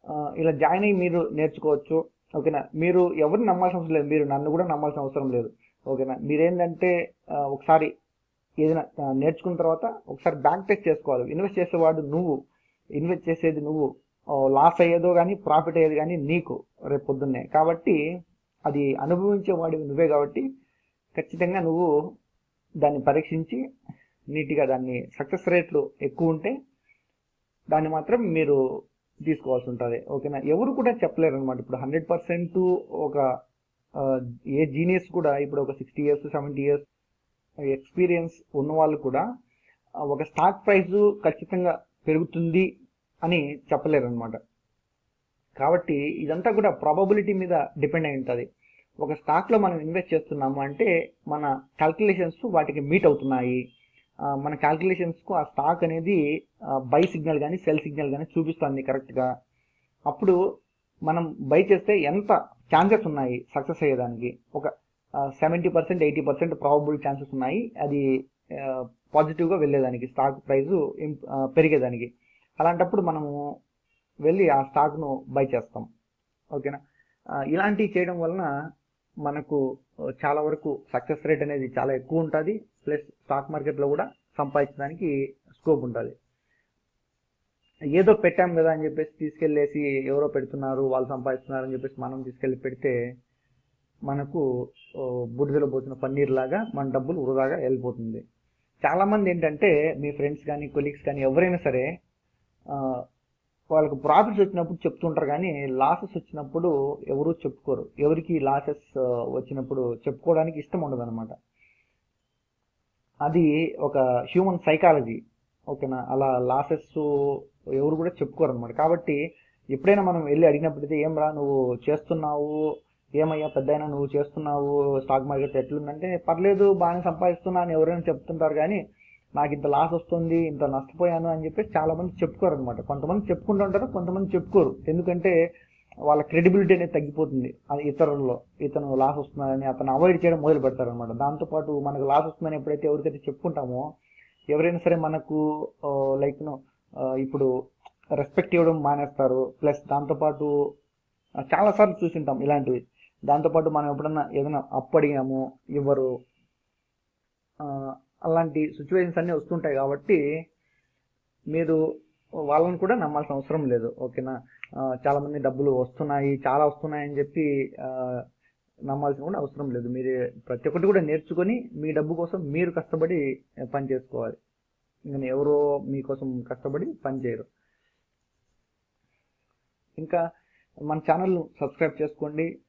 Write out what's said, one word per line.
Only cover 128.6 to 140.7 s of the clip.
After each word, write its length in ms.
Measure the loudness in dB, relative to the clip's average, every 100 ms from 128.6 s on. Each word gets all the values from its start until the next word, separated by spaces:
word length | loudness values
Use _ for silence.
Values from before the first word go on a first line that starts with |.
| 0 -2 -6 _ _ _ _ -2
"నాకు 180 | -2
ఇంత 140 | -2 0
లాస్ 260 | 2 2
వస్తుంది, 540 | -2 -2 -2 0 0 0
ఇంత 160 | -2
నష్టపోయాను" 640 | -2 -2 -6 -2 0 0 -2
అని 160 | -2 -4
చెప్పేసి 240 | -4 -2 0
చాలామంది 360 | 0 -2 -6
చెప్పుకోరు 420 | -2 -4 0 0 0
అనమాట. 260 | -4 -8
కొంతమంది 440 | -6 -6 -2 -2 0
చెప్పుకుంటూ 380 | -4 0 0
ఉంటారు, 220 | 2 0 -2
కొంతమంది 500 | -4 -4 -2 0 -2
చెప్పుకోరు. 400 | 2 4 4 0 -4
ఎందుకంటే 640 | -2 0 0 2 4 2 -2 _ _ _ -4
వాళ్ళ 220 | 2 2
క్రెడిబిలిటీ 520 | 4 4 6 6 6
అనేది 180 | 4 4
తగ్గిపోతుంది 640 | -2 -2 -2 0 0 -4 -10 _
అది 120 | -4
ఇతరుల్లో. 580 | -4 2 2 2 -2 -2 -8 _
ఇతను 340 | -4 -4 -2 2
లాస్ 220 | 2 0
వస్తున్నాడని 480 | -8 -6 -4 -2 -2
అతను 280 | -2 -2
అవాయిడ్ 320 | 4 4 4 2
చేయడం 160 | 2
మొదలు 180 | 2 4
పెడతారనమాట. 480 | 2